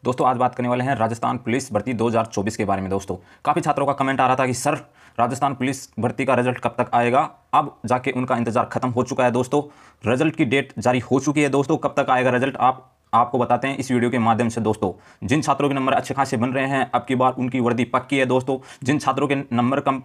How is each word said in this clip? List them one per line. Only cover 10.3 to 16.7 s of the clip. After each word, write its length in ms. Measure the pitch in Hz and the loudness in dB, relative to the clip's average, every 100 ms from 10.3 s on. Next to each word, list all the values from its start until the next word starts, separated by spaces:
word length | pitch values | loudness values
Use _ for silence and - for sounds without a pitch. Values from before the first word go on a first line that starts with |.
| 151 | 0
की 100 | 143 | 2
डेट 280 | 135 139 - | 2 -2 -2
जारी 200 | 110 123 | 0 0
हो 200 | 113 131 | 2 0
चुकी 220 | 139 147 | 2 2
है 80 | 147 | 2
दोस्तों। 280 | 139 135 160 | 2 2 0
कब 160 | 139 - | 0 -2
तक 120 | 135 | 0
आएगा 200 | 127 127 | 2 2
रिजल्ट, 280 | 123 135 - | 2 0 2
आप, 340 | 127 127 - _ _ | 2 2 -8 _ _
आपको 240 | 110 120 131 | 2 2 0
बताते 300 | 117 120 131 | 0 0 0
हैं 100 | 139 | -4
इस 140 | - | -2
वीडियो 200 | 123 120 | 0 2
के 80 | 123 | 2
माध्यम 300 | 113 113 117 | 2 2 0
से 120 | 117 | 0
दोस्तों। 320 | 107 107 98 - - - - | 0 0 -2 -6 -18 -12 -2
जिन 140 | 156 | 0
छात्रों 280 | 147 135 143 | 2 0 0
के 60 | 139 | 0
नंबर 180 | 131 | 0
अच्छे 200 | 131 123 | 0 -2
खासे 240 | 131 131 127 | -2 -2 0
बन 120 | 123 | 0
रहे 180 | 131 | 0
हैं, 240 | 135 | -2